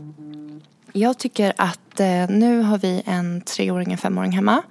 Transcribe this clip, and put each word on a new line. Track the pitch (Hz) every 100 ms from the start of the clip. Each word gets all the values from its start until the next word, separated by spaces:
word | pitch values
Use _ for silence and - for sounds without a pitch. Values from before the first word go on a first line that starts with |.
| 151 151 151 151 151 151 - _ -
Jag | 202 226 254
tycker | 247 - 202 -
att, | 190 - _ -
eh, | 190 180 180
nu | 202 240 233
har | 214 208
vi | 190 180 -
en | 180 175 175
treåring | - - 190 180 180
och |
en | 185
femåring | 190 185 185
hemma. | 185 202 262 -